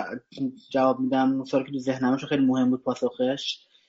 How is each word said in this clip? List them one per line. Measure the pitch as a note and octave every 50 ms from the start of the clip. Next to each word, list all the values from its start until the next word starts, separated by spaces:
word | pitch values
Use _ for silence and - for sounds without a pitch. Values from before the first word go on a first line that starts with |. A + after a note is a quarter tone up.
| - - A#2 - - _ - - C#3 B2+ - - - -
جواب | - C3+ C3 C3 B2 B2+
می‌دم. | C3 B2+ C3+ C3 C3 C3 C3+ C3+ C3
سوالی | - D3+ C3+ C3
که | -
تو | C#3+ C3
ذهنمه، | B2 C3+ B2+ B2+ C3 B2+ C3+
چون | C3+ C#3+ -
خیلی | D3+ C#3 C3+
مهم | B2+ C3 C3 B2+ B2+
بود | B2+ B2+ -
پاسخش. | C3 B2 - B2+ A#2+ - - B2+ B2+ C#3 C#3 - - - - _ _ _ _ _